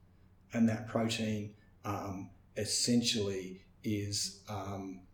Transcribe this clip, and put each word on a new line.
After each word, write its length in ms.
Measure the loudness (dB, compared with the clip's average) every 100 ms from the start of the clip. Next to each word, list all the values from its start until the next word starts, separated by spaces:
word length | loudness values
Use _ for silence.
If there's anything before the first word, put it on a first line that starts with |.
| -20 -20 -20 -20 -6 4
and 140 | 4
that 180 | 4 0
protein, 640 | 0 2 2 0 0 -4 -10 -20 -10
um, 460 | -4 -4 -4 -6 -10 -14 -10 -6
essentially 1080 | -2 0 4 4 4 2 0 0 -6 -10 -16 -8
is, 600 | -2 0 0 -2 -4 -6 -8
um, 500 | -6 -4 -6 -8 -10 -16